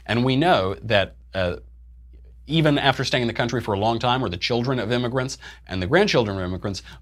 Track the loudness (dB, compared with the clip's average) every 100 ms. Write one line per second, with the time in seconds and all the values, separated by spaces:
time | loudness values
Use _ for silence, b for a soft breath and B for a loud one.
0 | -2 0 2 4 4 4 2 -4 0 2
1 | 0 -6 -8 -4 -2 -4 -10 -20 -20 -20
2 | -20 -20 -20 -16 -2 2 2 4 2 2
3 | 0 0 0 -2 -2 -2 -2 0 0 0
4 | 0 0 -2 -4 -2 -2 0 -2 0 0
5 | 0 -2 -4 -8 B B -8 -6 2 2
6 | 4 2 2 -2 -4 -4 -6 -8 B B